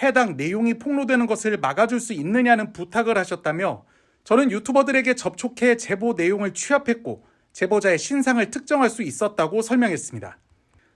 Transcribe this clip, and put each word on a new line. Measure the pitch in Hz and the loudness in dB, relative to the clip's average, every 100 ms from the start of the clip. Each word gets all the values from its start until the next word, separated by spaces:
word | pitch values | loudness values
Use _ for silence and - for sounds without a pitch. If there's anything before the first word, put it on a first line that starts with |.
해당 | 269 262 233 143 | 2 2 2 0
내용이 | 147 202 233 233 | -4 0 0 -2
폭로되는 | 285 277 262 254 233 | -4 -2 0 0 2
것을 | 214 220 202 | -2 -2 -2
막아줄 | 208 170 226 240 | -2 2 0 0
수 | 233 | -4
있느냐는 | 185 151 226 240 233 214 | -6 -2 2 4 4 2
부탁을 | - 175 220 226 214 | -8 -6 -2 0 0
하셨다며 | 180 175 151 160 190 113 - _ _ _ | -2 -4 -4 -2 -2 -4 -10 _ _ _
저는 | - 226 277 | 0 2 4
유튜버들에게 | 202 214 269 269 262 247 | 0 0 2 4 2 0
접촉해 | 254 - 160 247 - 247 240 | -2 -4 -6 -8 0 2 2
제보 | - 185 226 | -2 -4 -2
내용을 | 233 170 202 202 190 | 0 0 0 -2 -6
취합했고 | - 277 277 233 247 214 _ _ _ | 0 0 2 -4 -6 -12 _ _ _
제보자의 | - 185 208 196 165 | -6 0 2 2 2
신상을 | - 277 262 240 - | 0 0 2 2 0
특정할 | - - 294 240 | -4 -2 2 2
수 | 220 | 0
있었다고 | 180 123 208 202 160 208 | -6 -4 -2 0 -2 -2
설명했습니다. | 220 247 240 160 - 113 101 - _ _ _ _ _ | 0 2 2 0 -6 -12 -14 -18 _ _ _ _ _